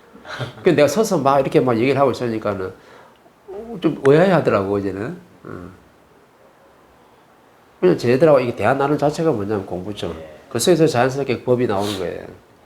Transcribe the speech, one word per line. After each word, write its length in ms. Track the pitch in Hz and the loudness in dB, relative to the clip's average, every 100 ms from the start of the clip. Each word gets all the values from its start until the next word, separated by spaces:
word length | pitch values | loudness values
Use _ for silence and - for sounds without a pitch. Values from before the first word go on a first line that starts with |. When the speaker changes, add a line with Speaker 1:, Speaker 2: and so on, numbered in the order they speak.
| _ - | _ -20
Speaker 1:
<laughs> 320 | - - - - | -16 -12 -12 -2
근데 160 | 185 | 0
내가 140 | 147 143 | 4 4
서서 300 | 220 226 175 | 2 0 0
막 220 | 135 139 | 2 2
이렇게 200 | 135 156 | 2 2
막 180 | 127 113 | 2 2
얘기를 220 | 131 135 | 0 2
하고 120 | 139 | 0
있으니까는, 600 | - 123 110 104 95 92 - - - - _ _ _ - | 0 -4 -4 -4 -6 -8 -12 -20 -20 -20 _ _ _ -16
어, 300 | 381 233 208 | -14 -12 -6
좀 200 | 160 - 135 | -4 0 2
의아해하더라고, 720 | 151 190 165 120 107 98 101 | 4 4 2 2 0 0 -2
이제는. 380 | 98 95 120 175 - - - | -4 -6 -8 -10 -18 -20 -18
응. 260 | 90 90 95 _ _ _ _ _ _ _ _ _ _ _ _ _ _ _ _ _ _ _ _ | -16 -16 -20 _ _ _ _ _ _ _ _ _ _ _ _ _ _ _ _ _ _ _ _
그냥 180 | 185 160 | 0 2
쟤들하고 420 | 120 131 160 139 | 2 4 6 4
이게 160 | 120 117 | 2 0
대화 200 | 104 135 | 0 2
나누는 240 | 139 143 | 0 2
자체가 320 | 143 147 160 | 0 0 -2
뭐냐면 340 | 117 101 104 95 | -2 -2 -4 -4
공부죠. 480 | 90 95 104 87 80 | -8 -10 -8 -8 -10
Speaker 2:
예. 200 | - - - | -14 -20 -8
Speaker 1:
그 100 | 117 | -2
속에서 260 | 190 160 160 | 2 4 4
자연스럽게 580 | 120 131 139 131 113 | 4 0 0 -4 -4
법이 220 | - 123 120 | 0 0 0
나오는 320 | 98 104 95 | 0 -2 -4
거예요. 300 | 85 90 90 92 - _ | -6 -8 -14 -18 -20 _